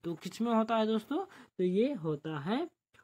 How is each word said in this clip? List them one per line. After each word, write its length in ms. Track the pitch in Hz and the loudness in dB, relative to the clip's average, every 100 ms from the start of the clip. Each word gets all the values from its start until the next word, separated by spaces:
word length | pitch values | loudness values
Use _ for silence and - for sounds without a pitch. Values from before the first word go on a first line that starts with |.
तो 100 | 165 | -8
किस 260 | 165 185 - | -8 -8 -2
में 140 | 233 | 2
होता 220 | 226 226 226 | 2 2 2
है 100 | 214 | 2
दोस्तों? 400 | 220 214 302 392 - - - | 0 0 -4 -4 -10 -16 -2
तो 60 | |
ये 300 | 180 185 254 | 2 4 2
होता 440 | 269 160 151 160 156 | 0 -4 -4 -4 -6
है 320 | 143 240 339 - _ _ | -2 -2 -2 -8 _ _